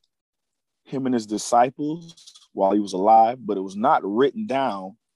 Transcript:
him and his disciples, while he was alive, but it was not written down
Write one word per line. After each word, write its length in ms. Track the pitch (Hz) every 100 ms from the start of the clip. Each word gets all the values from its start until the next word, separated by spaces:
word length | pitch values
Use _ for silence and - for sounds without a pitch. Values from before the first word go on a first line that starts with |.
| _ _ _ _ _ _ _ _
him 220 | _ 135 131
and 80 |
his 120 | 123 107
disciples, 1200 | 104 - 120 127 - 147 165 165 - - _ _
while 220 | 101 95
he 60 | 104
was 140 | 101
alive, 440 | 92 107 113 113 127
but 160 | 107 98
it 40 |
was 160 | 95 101
not 240 | 131 151
written 440 | 98 107 139 110 107
down 500 | 135 135 98 95 - _